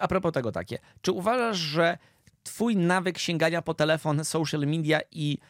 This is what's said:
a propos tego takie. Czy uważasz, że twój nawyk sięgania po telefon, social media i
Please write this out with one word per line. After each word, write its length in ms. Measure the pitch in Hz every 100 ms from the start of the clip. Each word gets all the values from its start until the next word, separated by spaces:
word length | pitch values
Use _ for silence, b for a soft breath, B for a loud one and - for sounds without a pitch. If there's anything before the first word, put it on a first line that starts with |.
a 80 | -
propos 240 | 185 180
tego 200 | 147 117
takie. 260 | 87 87 - b b
Czy 120 | -
uważasz, 440 | 196 190 247 233 196
że 400 | 156 156 165 - b b b _
twój 340 | - - 233 208
nawyk 420 | 170 185 180 165
sięgania 440 | - 165 165 170
po 120 | 165
telefon, 500 | 160 151 156 156 147
social 360 | 156 160 156 156 143
media 340 | 160 151 151 -
i 260 | 165 147 143 b